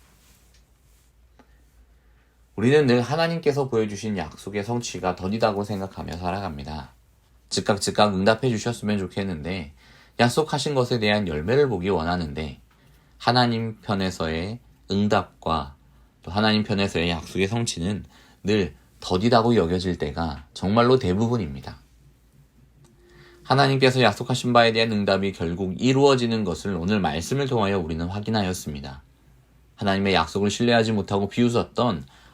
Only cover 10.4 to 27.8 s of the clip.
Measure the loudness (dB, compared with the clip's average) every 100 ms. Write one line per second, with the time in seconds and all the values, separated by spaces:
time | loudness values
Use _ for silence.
10.4 | 0 -2 -2 0 0 0 2 2 0 -2
11.4 | 0 2 2 0 0 0 0 -2 -4 -6
12.4 | -8 -10 _ _ _ _ _ _ 0 2
13.4 | 2 0 -4 -8 -4 -2 -2 -2 -4 -4
14.4 | -6 -10 -16 _ -4 0 2 2 0 _
15.4 | -4 -4 -4 -14 _ -20 _ _ -6 0
16.4 | 2 2 0 -2 -2 -2 -2 -4 -6 -4
17.4 | -2 -2 -4 -4 -4 -6 -10 -20 -20 _
18.4 | -2 0 0 -6 _ _ -4 0 4 4
19.4 | 4 4 2 0 -2 -4 -4 -4 -6 -6
20.4 | -14 -6 0 2 4 4 2 0 0 -2
21.4 | -4 -10 -14 -18 _ _ _ _ _ _
22.4 | _ _ _ _ _ _ _ -20 -20 -16
23.4 | 0 4 4 4 4 6 4 2 -2 -2
24.4 | 2 6 6 4 2 2 2 2 0 -2
25.4 | -4 -4 -4 0 2 6 6 4 2 0
26.4 | -2 -4 -4 -4 0 0 0 -2 -4 -2
27.4 | 0 0 0 0